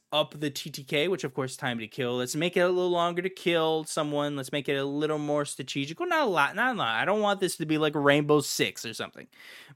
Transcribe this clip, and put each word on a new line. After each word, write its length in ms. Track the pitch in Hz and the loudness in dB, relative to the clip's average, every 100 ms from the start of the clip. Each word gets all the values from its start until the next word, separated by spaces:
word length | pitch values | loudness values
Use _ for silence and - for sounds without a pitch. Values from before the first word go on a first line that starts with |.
| _ | _
up 280 | 147 147 147 | 0 0 -4
the 100 | 151 | -6
T 220 | 135 160 | -6 -10
T 120 | 143 | -12
K, 240 | 131 147 175 | -2 0 0
which 160 | 185 | -2
of 100 | 143 147 | -4 -4
course 200 | 131 - | -6 -4
time 220 | 131 117 | -4 -4
to 100 | 110 | -8
kill. 300 | - 120 123 | -4 -2 -2
Let's 180 | 123 151 | -2 -2
make 220 | 175 185 | 0 2
it 40 | |
a 80 | 180 | 2
little 200 | 180 180 | 2 0
longer 320 | 175 170 175 | 2 0 -2
to 80 | 185 | -6
kill 540 | 190 180 165 160 160 | -2 0 2 2 0
someone. 520 | 156 170 151 143 147 143 | -2 -4 -2 0 -2 -4
Let's 160 | 131 | -4
make 160 | 147 139 | -4 -2
it 60 | 139 | -2
a 100 | 139 | -2
little 340 | 143 151 151 | 0 0 0
more 260 | 147 147 143 | 0 -2 -2
strategical. 640 | - 135 143 139 165 349 | -6 -6 -6 -6 -6 0
Not 200 | 320 262 | 2 4
a 20 | |
lot, 260 | 160 139 180 | 4 4 2
not 200 | 254 208 | 0 0
a 20 | |
lot. 180 | 117 113 | 0 0
I 100 | 147 | 2
don't 160 | 214 | 2
want 180 | 208 196 | 2 2
this 180 | 180 - | 0 -2
to 100 | 156 | 0
be 100 | 156 | 2
like 160 | 156 | 2
Rainbow 480 | 151 139 143 147 151 | 4 6 6 6 4
Six 420 | - - 110 - | 4 0 -2 -2
or 100 | 117 - | -10 -8
something, 320 | 101 - - - - - - | -10 -12 -20 -20 -20 -20 -20